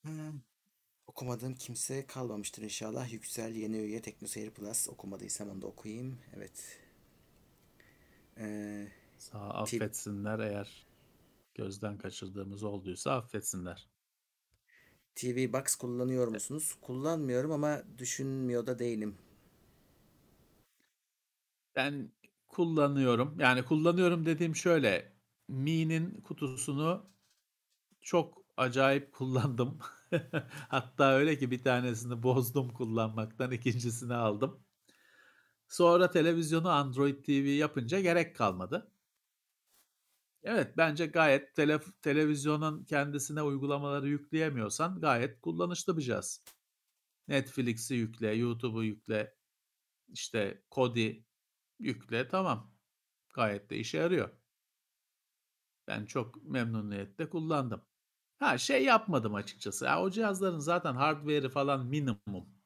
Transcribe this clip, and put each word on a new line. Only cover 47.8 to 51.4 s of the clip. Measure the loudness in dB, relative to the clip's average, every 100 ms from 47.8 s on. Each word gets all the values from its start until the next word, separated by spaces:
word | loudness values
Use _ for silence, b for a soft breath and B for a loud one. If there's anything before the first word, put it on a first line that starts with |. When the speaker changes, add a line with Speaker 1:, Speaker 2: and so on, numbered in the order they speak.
| -2
Speaker 2:
yükle, | -2 -2 -2 -2
YouTube'u | 0 0 0 -4 -2
yükle, | -2 -4 -4 -2 -2 _ _ _ _ _ _ _ _
işte | -12 -4 -2 -2 -6 _
Kodi | 0 2 2 0 -2 _ _